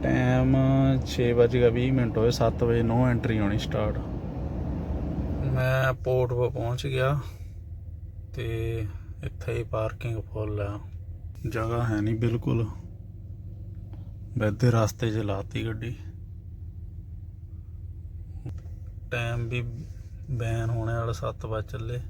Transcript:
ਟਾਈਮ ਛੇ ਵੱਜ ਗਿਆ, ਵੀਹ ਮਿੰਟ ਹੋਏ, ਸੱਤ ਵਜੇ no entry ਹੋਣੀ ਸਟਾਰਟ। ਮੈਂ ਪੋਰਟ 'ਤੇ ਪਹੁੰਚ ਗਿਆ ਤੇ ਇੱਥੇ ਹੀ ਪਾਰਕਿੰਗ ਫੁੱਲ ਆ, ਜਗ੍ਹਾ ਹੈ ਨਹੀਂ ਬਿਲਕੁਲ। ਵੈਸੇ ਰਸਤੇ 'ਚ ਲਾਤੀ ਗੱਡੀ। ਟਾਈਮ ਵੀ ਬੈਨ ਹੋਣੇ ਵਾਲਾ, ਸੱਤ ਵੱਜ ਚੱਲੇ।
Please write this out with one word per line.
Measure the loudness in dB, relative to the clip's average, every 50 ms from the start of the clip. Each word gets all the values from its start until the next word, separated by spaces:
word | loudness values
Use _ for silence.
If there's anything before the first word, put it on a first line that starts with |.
| 2
ਟਾਈਮ | 4 4 4 6 6 6 6 6 6 6 6 6 6 6 6 6 6 6 4 2
ਛੇ | 0 0 2 4 4 8
ਵੱਜ | 8 8 8 8 8
ਗਿਆ, | 6 8
ਵੀਹ | 6 6 4 4 4
ਮਿੰਟ | 4 4 4 4 4
ਹੋਏ, | 4 4
ਸੱਤ | 6 6 4 4 4 4 2
ਵਜੇ | 4 4 4
no | 4 4 4 6 6 6 4 2
entry | 2 2 2 2
ਹੋਣੀ | 2 2 2 0
ਸਟਾਰਟ। | 0 0 0 0 0 0 0 -2 -4 -4 -6 -6 -6 -6 -6 -6 -6 -4 -4 -4 -4 -2 -4 -4 -4 -4 -2 -2 -2 -2 -2 -2 -2 -2 -2 0 0 2 2
ਮੈਂ | 2 4 4 4 4 4 2 2
ਪੋਰਟ | 0 0 2 2 4 2 2
'ਤੇ | 2 2 2 0
ਪਹੁੰਚ | 0 0 -2 0 -2 -2 -2 -2
ਗਿਆ | 0 2 2 2 2 0 -2 -4 -10 -10 -12 -12 -10 -12 -12 -12 -12 -12 -12 -12 -12 -12 -12 -12 -12 -12 -12 -10 -8
ਤੇ | -6 -4 -2 -2 -2 -2 -2 -2 -2 -4 -4 -6 -8 -10 -10 -12 -8 -8
ਇੱਥੇ | -8 -8 -6 -6 -4 -2
ਹੀ | -2 -2
ਪਾਰਕਿੰਗ | -2 -2 -2 0 -2 -4 -4 -4 -4 -4 -4
ਫੁੱਲ | -6 -6 -6 -4 -4 -2 -2 -2
ਆ, | -2 -2 -4 -6 -8 -10 -10 -10 -10 -10 -10 -10 -10 -10 -10 -6 -6 -2
ਜਗ੍ਹਾ | -2 0 0 2 2 2 2
ਹੈ | 2 2 2
ਨਹੀਂ | 2 2 2
ਬਿਲਕੁਲ। | 2 2 2 2 2 0 2 2 2 2 0 -4 -8 -12 -12 -12 -14 -14 -14 -14 -14 -12 -12 -12 -12 -12 -12 -12 -12 -12 -12 -10 -12 -12 -12 -12 -12 -12 -12 -12 -12 -12 -6 -2 2
ਵੈਸੇ | 2 2 2 4 4 6
ਰਸਤੇ | 6 6 4 4 2 0 -2 0
'ਚ | 0 0
ਲਾਤੀ | 0 0 -2 -2 -4 -4 -4 -4 -4 -4
ਗੱਡੀ। | -4 -4 -6 -6 -6 -8 -8 -12 -10 -12 -12 -12 -12 -12 -12 -12 -12 -10 -12 -10 -10 -10 -12 -10 -10 -12 -12 -10 -12 -10 -12 -12 -12 -14 -14 -14 -12 -12 -12 -12 -12 -12 -12 -12 -12 -12 -12 -12 -10 -10 -12 -10 -12 -10 -10 -8 -10 -10 -10 -10 -12 -10 -10 -12 -12 -12 -8 -6
ਟਾਈਮ | -4 -2 -2 0 0 -2 -2 -2
ਵੀ | -2 -2 -2 -4 -6 -8 -8 -10 -10 -12 -12 -12 -12 -12 -8 -6
ਬੈਨ | -4 -2 0 0 0 0 0 0
ਹੋਣੇ | 0 0 0 0 0
ਵਾਲਾ, | 0 0 -2
ਸੱਤ | -2 -2 -2 -4 -4 -6 -6
ਵੱਜ | -4 -4 -4 -4
ਚੱਲੇ। | -4 -6 -8 -6 -4 -4 -6 -6 -8